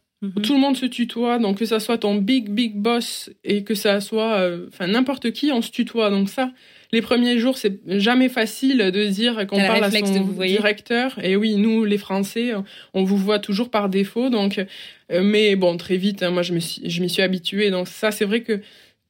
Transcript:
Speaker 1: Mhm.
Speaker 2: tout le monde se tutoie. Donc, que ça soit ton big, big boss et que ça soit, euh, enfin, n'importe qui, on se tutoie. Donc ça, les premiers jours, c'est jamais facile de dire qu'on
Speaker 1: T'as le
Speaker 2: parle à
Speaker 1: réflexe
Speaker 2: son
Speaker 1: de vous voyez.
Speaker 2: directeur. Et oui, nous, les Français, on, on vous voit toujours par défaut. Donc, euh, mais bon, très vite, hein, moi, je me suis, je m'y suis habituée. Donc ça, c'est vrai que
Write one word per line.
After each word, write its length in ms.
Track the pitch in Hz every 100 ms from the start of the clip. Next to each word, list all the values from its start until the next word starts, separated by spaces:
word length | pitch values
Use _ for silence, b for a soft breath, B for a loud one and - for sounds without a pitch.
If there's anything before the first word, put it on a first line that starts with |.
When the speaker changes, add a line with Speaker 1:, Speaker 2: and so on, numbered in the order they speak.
| _ _
Speaker 1:
Mhm. 200 | 196 190
Speaker 2:
tout 100 | 214
le 60 | 277
monde 160 | 277 262
se 100 | 247
tutoie. 520 | 240 240 233 240 240
Donc, 200 | 208 202
que 60 |
ça 160 | 220 220
soit 180 | 220 233
ton 160 | 208
big, 360 | 208 196 262 208
big 260 | 208 233 208
boss 540 | 220 240 233 - - -
et 220 | - 208
que 100 | 202
ça 260 | 202 208 202
soit, 340 | 202 220 220 208
euh, 280 | 180 175 -
enfin, 180 | - 180
n'importe 460 | 233 262 262 233
qui, 180 | 226 294
on 100 | 247
se 80 | 226
tutoie. 400 | - 226 233 208
Donc 180 | 196 196
ça, 240 | - 254 B B B B
les 100 | 226
premiers 360 | 214 240 240 240
jours, 200 | 247 262
c'est 220 | 208 196 160 196
jamais 300 | 208 247 254
facile 500 | 254 220 - 262 254
de 260 | 190 190 208
dire 400 | 196 240 226 196
qu'on 80 | 202
Speaker 1:
T'as 60 |
le 60 | 190
Speaker 2:
parle 140 | 202
à 40 | 202
Speaker 1:
réflexe 220 | 214 202
Speaker 2:
son 100 | 190
Speaker 1:
de 0 |
vous 120 | 190
voyez. 240 | 180 185 208
Speaker 2:
directeur. 600 | 214 208 - 240 262 -
Et 100 | 185 196
oui, 200 | 220 202
nous, 280 | 220 220
les 140 | 208 208
Français, 560 | 202 196 196 226 240
on, 100 | 208 196 B B
on 80 | 190
vous 140 | 190 202
voit 240 | 196 208
toujours 300 | 208 202 240
par 180 | 214 202
défaut. 420 | 196 196 233 254
Donc, 280 | 226 196 196 190 B B B -
euh, 120 | 175
mais 340 | 202 214 214 196
bon, 200 | 180 170
très 200 | - 185
vite, 260 | 202 202
hein, 80 | 180
moi, 120 | 180
je 100 | 175
me 60 | 170
suis, 280 | 170 - 175
je 140 | 170
m'y 80 | 180
suis 120 | 196
habituée. 480 | 190 185 - 196 208
Donc 180 | 185 180
ça, 220 | - 214
c'est 120 | 208
vrai 180 | 202 233
que 180 | 233 208 B B B B